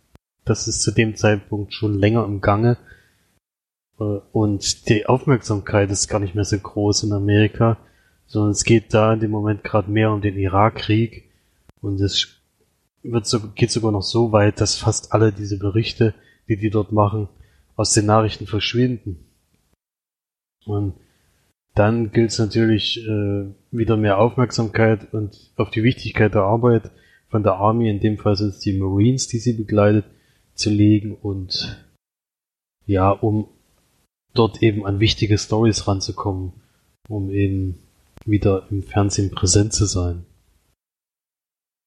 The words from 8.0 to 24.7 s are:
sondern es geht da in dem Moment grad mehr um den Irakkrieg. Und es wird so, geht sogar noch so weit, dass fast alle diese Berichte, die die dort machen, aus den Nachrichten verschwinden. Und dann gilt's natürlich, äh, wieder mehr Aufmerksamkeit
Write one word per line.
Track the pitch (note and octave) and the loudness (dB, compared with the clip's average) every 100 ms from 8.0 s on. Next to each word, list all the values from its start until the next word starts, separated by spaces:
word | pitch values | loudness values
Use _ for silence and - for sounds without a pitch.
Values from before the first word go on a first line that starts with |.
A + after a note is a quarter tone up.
| _ _ _ | _ _ _
sondern | G#2+ G#2 | -2 0
es | G2+ | 0
geht | - A2+ - | 2 2 2
da | A2+ A2 | 2 2
in | A2+ | 2
dem | G#2+ | -2
Moment | G#2+ G#2 G#2 | -2 -2 -4
grad | - G#2+ F#2+ | -2 -2 0
mehr | G#2 A2 | 0 2
um | G#2 | 0
den | G2+ G2 | -2 -2
Irakkrieg. | F#2+ G2 G#2+ - - G#2+ A2+ - - _ _ _ _ _ | 0 2 2 0 -2 0 0 -6 -20 _ _ _ _ _
Und | G#2 G2 | -6 -2
es | G2 - - _ _ _ _ _ _ _ | -2 -2 -6 _ _ _ _ _ _ _
wird | C3 A#2 G#2+ | -6 -4 -2
so, | A#2+ G#2+ | -4 -4
geht | - A#2+ | -2 -2
sogar | A2+ A2 | 0 -2
noch | G#2 | -2
so | - A#2 A#2 | -2 0 2
weit, | G#2+ G#2 - | 4 4 2
dass | G#2+ - | -2 -2
fast | - G#2 - | -2 -2 -2
alle | G#2+ A2 | 2 2
diese | G2 G2+ G2 | 0 -6 -6
Berichte, | G2 G2+ A2+ - A2 - _ _ - | -2 -2 -2 0 0 -2 _ _ -6
die | G#2 | -4
die | G#2+ | -2
dort | G#2+ G2+ | -2 0
machen, | G#2+ G2+ G#2+ G2+ _ _ _ _ - | 2 0 0 -6 _ _ _ _ -6
aus | G#2+ | -2
den | - G#2 | 0 4
Nachrichten | A2 A2 - G2+ | 4 2 -4 -8
verschwinden. | G#2 - A#2 B2+ A#2 G2+ E2 _ _ _ _ _ _ _ _ _ _ _ _ _ _ | -6 -4 0 0 -2 -10 -14 _ _ _ _ _ _ _ _ _ _ _ _ _ _
Und | - G2+ G2+ - _ _ _ _ _ _ _ | -8 -4 -4 -8 _ _ _ _ _ _ _
dann | - G#2 A#2 A2 | 0 2 2 0
gilt's | A#2 A2+ - | 0 0 0
natürlich, | G#2+ A2+ A2+ G#2+ - A#2+ A2 | -2 2 2 2 0 -6 -4
äh, | G#2+ G2+ G2+ G2+ G2+ _ | -4 -2 -4 -6 -14 _
wieder | A#2+ A2 A2 | -4 0 2
mehr | G#2+ G2 | 2 2
Aufmerksamkeit | A#2 C3 B2 - A2 | 2 2 -2 -2 -2